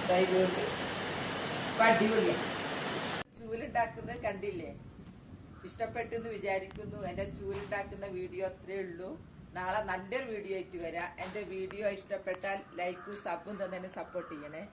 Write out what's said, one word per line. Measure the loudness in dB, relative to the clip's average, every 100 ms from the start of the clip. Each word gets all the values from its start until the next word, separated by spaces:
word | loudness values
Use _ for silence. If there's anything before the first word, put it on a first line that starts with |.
ഇതാ | 6 6 8
ഇതുകൊണ്ട്. | 8 6 4 2 0 -2 -2 -2 -2 -2 -2 -2 -2 -2
അപ്പൊ | 8 10
അടിപൊളിയാ. | 10 8 8 6 4 2 -2 -2 -2 -2 -2 -2 -4 -6 -10
ചൂലുണ്ടാക്കുന്നത് | -6 -4 0 2 2 0 -6 -2 -2
കണ്ടില്ലേ? | 0 -2 -4 -6 -10 -14 -14 -16 -16 -16 -16 -14 -14 -14
ഇഷ്ടപ്പെട്ടെന്ന് | -4 -2 -2 -2 -2 -4 -2
വിചാരിക്കുന്നു. | 2 2 0 -8 -6 -4 -4
എന്റെ | -2 -4 -4
ചൂലുണ്ടാക്കുന്ന | -4 -4 -2 -2 -2 -6 -6 -4
വീഡിയോ | -4 -2 -2
അത്രേ | -2 -6 -4 -4
ഉള്ളൂ. | -4 -8 -8 -12 -16 -10 -4
നാളെ | 2 2 2
നല്ലൊരു | -2 0 -2 0
വീഡിയോ | -4 -2 -2
ആയിട്ട് | -2 -4 -2
വരാം. | -2 -4 -4
എന്റെ | -6 -4 -4 -4
വീഡിയോ | -4 0 0 0
ഇഷ്ടപ്പെട്ടാൽ | -4 -4 -2 -2 0 -2 -4 -2
ലൈക്കും | -2 -2 -6 -6 -4
സബും | -4 -4 -4
തന്നെ | -4 -4 -6 -6
സപ്പോർട്ട് | -4 -4 -4
ചെയ്യണേ. | -8 -8 -10 -10